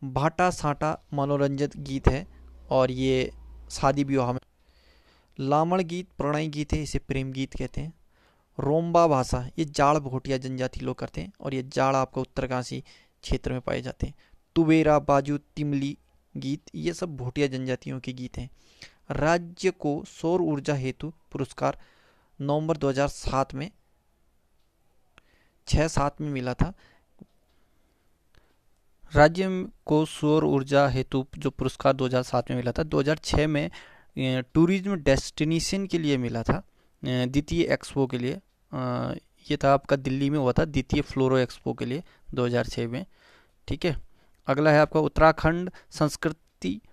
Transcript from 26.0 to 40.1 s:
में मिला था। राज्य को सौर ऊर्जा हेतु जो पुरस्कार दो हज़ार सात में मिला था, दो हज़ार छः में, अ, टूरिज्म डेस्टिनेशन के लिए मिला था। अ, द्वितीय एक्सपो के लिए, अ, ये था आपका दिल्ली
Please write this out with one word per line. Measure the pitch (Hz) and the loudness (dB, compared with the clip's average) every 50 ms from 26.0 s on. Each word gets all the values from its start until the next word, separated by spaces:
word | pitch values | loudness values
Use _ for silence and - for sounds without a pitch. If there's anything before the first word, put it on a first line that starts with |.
| 139 143 - - | 0 0 -2 -4
में | 151 147 | -6 -6
मिला | 143 131 123 127 123 | -4 -4 -4 -2 -2
था। | - 147 170 196 - _ _ _ _ _ _ _ - - - _ _ _ _ _ _ _ _ _ _ _ _ _ _ _ _ _ _ _ _ _ _ _ _ _ _ _ _ _ _ _ _ _ _ - - - | 0 -2 -2 -2 -8 _ _ _ _ _ _ _ -20 -20 -20 _ _ _ _ _ _ _ _ _ _ _ _ _ _ _ _ _ _ _ _ _ _ _ _ _ _ _ _ _ _ _ _ _ _ -12 0 6
राज्य | 143 147 156 165 180 190 190 185 185 185 - - _ - | 8 8 8 6 4 -2 -2 -2 -4 -4 -6 -10 _ -4
को | - 151 151 156 | 0 2 2 2
सौर | 151 - - 151 151 151 156 156 | 0 -2 -2 2 2 4 4 4
ऊर्जा | 151 143 139 135 139 139 139 143 135 | 4 2 2 2 2 4 4 4 4
हेतु | 123 131 131 - - 135 131 - - - | 2 0 -2 -2 -2 -2 -2 -4 -6 -6
जो | - 135 | -4 -4
पुरस्कार | - - 131 127 - - - 139 135 | -4 -2 -2 -4 -2 0 2 2 2
दो | 131 131 | 2 0
हज़ार | 123 127 127 123 | 0 0 0 0
सात | - - 123 - - | 0 -2 -2 -2 -2
में | 131 123 | -4 -4
मिला | 120 - | -2 -2
था, | - - 165 | -2 -4 -4
दो | 156 151 143 | -2 0 0
हज़ार | 139 143 156 156 | 2 0 0 -2
छः | - - - 151 151 156 | -2 0 0 2 2 2
में, | 151 143 156 175 | 0 -2 -2 -4
अ, | - - - - - - - _ - 143 131 131 127 127 127 - - | -8 -12 -20 -20 -20 -20 -20 _ -6 -4 -2 0 0 -2 -4 0 4
टूरिज्म | 156 165 170 196 190 185 202 202 | 4 6 6 4 2 0 -2 -2
डेस्टिनेशन | 175 139 135 135 135 - - - - 160 156 165 165 160 - 196 196 196 185 | 0 2 4 2 2 2 -2 -4 -2 0 2 2 0 0 -2 -2 -4 -2 -2
के | - 170 | -2 0
लिए | 160 147 139 127 | 0 2 0 0
मिला | 123 117 117 113 113 | 0 -2 -4 -2 -2
था। | - 117 180 | -2 -2 -2
अ, | - _ _ _ _ _ _ _ - | -4 _ _ _ _ _ _ _ -6
द्वितीय | 135 127 127 127 127 135 143 147 - 170 170 165 - 135 | -2 -2 0 0 0 0 0 0 0 0 0 2 2 0
एक्सपो | - - - - 139 135 127 | -2 -2 -4 -2 0 0 0
के | 127 123 | 0 -2
लिए, | 123 127 151 196 - _ _ _ _ _ - | -4 -4 -6 -8 -12 _ _ _ _ _ -8
अ, | 131 127 123 123 123 123 127 - - - _ _ _ - - | -6 -4 -4 -4 -4 -4 -6 -6 -8 -12 _ _ _ -6 -4
ये | 147 143 | -2 0
था | - 139 139 | 4 4 4
आपका | 135 - - 143 | 4 4 2 0
दिल्ली | 139 131 131 | 0 0 0